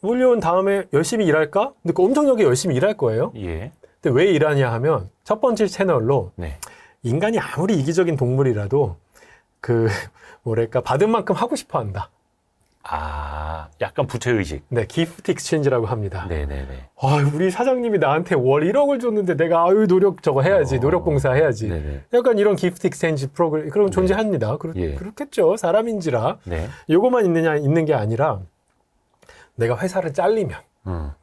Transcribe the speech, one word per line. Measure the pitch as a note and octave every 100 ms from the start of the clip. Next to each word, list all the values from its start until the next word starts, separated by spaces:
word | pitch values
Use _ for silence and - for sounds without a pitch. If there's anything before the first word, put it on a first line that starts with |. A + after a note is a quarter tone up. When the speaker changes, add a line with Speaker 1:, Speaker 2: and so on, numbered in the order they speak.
Speaker 1:
몰려온 | F#3+ B3 B3+ A#3+
다음에 | E3+ F3+ F#3+ G3 F#3
열심히 | C#3+ E3 A#3 F#3+
일할까? | D3+ D3+ G3 B3+ -
근데 | E3+
그 | E3+
엄청나게 | F#3 C4+ D4 A#3+
열심히 | F3 B2+ F#3 C3
일할 | F#3+ G#3+
거예요. | B2+ A2 F3 A#2
Speaker 2:
예. | F#2 E2 A2+ _ _ _
Speaker 1:
근데 | E3 B2+
왜 | F#3
일하냐 | E3 D3+ C#3+ B2+
하면 | A2+ C#3 C#3+ F#2+ _
첫 | - G#3+
번째 | B3+ A3+ G#3
채널로 | - G3 C#3+ A2 C#3 F#2 -
Speaker 2:
네. | E2 C#2+ - - - _
Speaker 1:
인간이 | B2 B2+ G#3 A3+
아무리 | - - F#3 G3
이기적인 | C3+ E3+ F3 D3
동물이라도 | B2+ B2+ C3+ G#2+ G2+ C3+ B2 E2+ _ _ _ _ _ _
그 | - A#2 A2+ G2 - _
<laughs> | - -
뭐랄까 | - A2 A2+ B2+
받은 | - C3 G#3
만큼 | A3+ G#3+ E3+
하고 | A#3+ D4+
싶어 | - D#3+
한다. | G#2+ F#2+ F2+ _ _ _ _ _ _ _ -
Speaker 2:
아, | D2+ D2+ D2 C#2+ D2 D2+ D#2+ D#2 _
약간 | - - C#3
부채의식. | A#2+ B2 A#2 F2 D2+ _
Speaker 1:
네, | A#2 A2
기프트 | - E3 - -
익스체인지라고 | D#3 - D#3+ C#3+ B2+ A2
합니다. | A#2 G2+ F#2 E2+
Speaker 2:
네, | E2 C#2+
네, | C#2 C2+
네. | C2 C2 _
Speaker 1:
"아, | C3+ D3 C#3+
우리 | D3 F#3
사장님이 | F#3 B3 B3+ A#3 G#3
나한테 | D3 D3+ F#3 D#3+
월 | B2+ C#3+
일억을 | D#3+ A#3+ C#4+ C#4
줬는데 | A#3+ G#3+ F#3 D3+
내가 | E3 E3 E3+
아유 | G3+ G#3+
노력 | F#3 G3 F3
저거 | - C3+
해야지, | D3 G3 C#3 C3
Speaker 2:
어. |
Speaker 1:
노력 | C3 F3
봉사 | E3+ C#3+ C#3
해야지." | B2+ D#3 A2 G#2+
Speaker 2:
네, | E2+
네. | D2 C#2+ -
Speaker 1:
약간 | A#3+ B3 A3
이런 | G#3 G3
기프트 | F3 F3 F#3
익스체인지 | - E3+ D3+ C3+
프로그램 | - E3+ D#3 D#3
그런 | G#3 G3+
거 |
Speaker 2:
네. | F3+
Speaker 1:
존재합니다. | F3+ G3 A3 E3+ G#2+ C3+
그렇-, | - F#2
Speaker 2:
예. | E2+ C#2+
Speaker 1:
그렇겠죠. | F#3 - C#4+ - C4 B3
사람인지라. | F3+ F#3+ A3+ G#3+ E3 B2 A#2+ G3+ -
Speaker 2:
네. | E2 F2 - -
Speaker 1:
요것만 | D#3+ B3 B3 G3+
있느냐, | E3 E3 D3+
있는 | C#3+ D#3+
게 | D#3
아니라 | C#3 G#2 A2+ D3 G#2 F2+ _ _ _ _ _ _ _ _ - - -
내가 | A2+ B2
회사를 | F#3 F#3+ F3
잘리면 | C#3+ F3+ A3 E3 F2 - _ G2
Speaker 2:
음. | F2 D2 C#2+